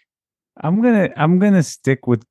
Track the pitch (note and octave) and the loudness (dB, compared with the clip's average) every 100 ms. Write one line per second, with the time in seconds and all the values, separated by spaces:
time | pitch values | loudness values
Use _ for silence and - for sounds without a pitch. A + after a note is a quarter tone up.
0 | _ _ _ _ _ - D3+ G3+ A#3+ G#3+ | _ _ _ _ _ -10 -4 -2 0 0
1 | F3 - D#3 F3+ G#3 F#3+ - - C3+ C3 | -2 -2 0 2 2 2 0 -4 -4 -4
2 | B2 A#2 - | -2 -4 -4